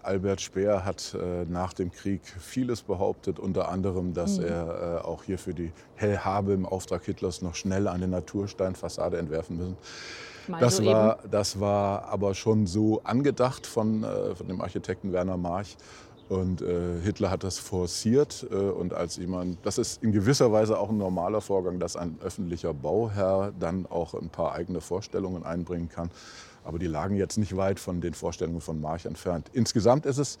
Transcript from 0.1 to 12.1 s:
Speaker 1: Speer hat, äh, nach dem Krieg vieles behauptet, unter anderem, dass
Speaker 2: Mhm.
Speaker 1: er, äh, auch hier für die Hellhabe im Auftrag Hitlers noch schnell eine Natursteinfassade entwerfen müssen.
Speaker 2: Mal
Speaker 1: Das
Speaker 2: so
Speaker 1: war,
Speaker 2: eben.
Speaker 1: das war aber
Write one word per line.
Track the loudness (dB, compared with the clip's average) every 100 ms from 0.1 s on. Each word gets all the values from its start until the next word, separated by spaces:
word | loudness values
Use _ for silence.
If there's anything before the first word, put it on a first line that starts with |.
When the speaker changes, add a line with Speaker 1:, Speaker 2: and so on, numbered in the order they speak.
| 0 2 0
Speaker 1:
Speer | -2 0 4 4 0
hat, | -4 -8
äh, | -6 -4 -2
nach | -2 -2 -4
dem | -2 -4
Krieg | -2 -4 -4 -4 -16
vieles | -8 -4 -2 -2
behauptet, | -2 0 0 0 -4 -4
unter | -2 0 0
anderem, | 0 0 0 -2
dass | 0 0 0
Speaker 2:
Mhm. |
Speaker 1:
er, | 0 -2 -4 -4 -4 -4
äh, | -4
auch | -8
hier | -6 -6
für | -4
die | -6 -6 -8 -20 -2
Hellhabe | 0 2 0 0 2
im | 2
Auftrag | 2 -2 -2 -4
Hitlers | -4 -2 -4 -2
noch | -6
schnell | -4 -2 0 0
eine | 0 0
Natursteinfassade | -2 -2 -4 -4 0 -2 -2 -8 -2 -2 -2
entwerfen | -2 -4 -4 -4
müssen. | -4 -6 -12 -14 -14 -14 -14 -14 -8
Speaker 2:
Mal | 4
Speaker 1:
Das | 6 6
Speaker 2:
so | 6
Speaker 1:
war, | 8 8 6
Speaker 2:
eben. | 2
Speaker 1:
das | 2 2 2
war | 2 4 4 0
aber | -2